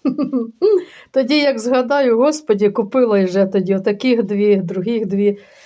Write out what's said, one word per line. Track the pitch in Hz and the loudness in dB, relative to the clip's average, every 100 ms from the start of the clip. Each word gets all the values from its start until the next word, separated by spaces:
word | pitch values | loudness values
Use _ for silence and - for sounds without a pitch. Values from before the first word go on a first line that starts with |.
<laughs> | 277 - 277 254 226 - 403 392 - - - | -6 -4 -4 -4 -6 -2 0 0 -2 -18 -6
Тоді, | 269 254 302 | -2 0 2
як | 285 226 | 2 0
згадаю, | 226 254 240 285 262 226 | 0 0 0 0 2 2
господі, | 285 302 - 202 202 | 2 0 -2 0 0
купила | 202 208 262 240 202 | 0 -2 0 2 2
і | 185 | 0
вже | 190 196 | 0 0
тоді | 196 180 196 | 0 -2 -2
отаких | 202 202 262 233 | -2 -2 0 2
дві, | 202 202 208 196 | 0 0 2 2
других | 170 190 190 233 202 | 0 -6 -4 -4 -2
дві. | 196 202 202 - - | -2 0 -2 -8 -20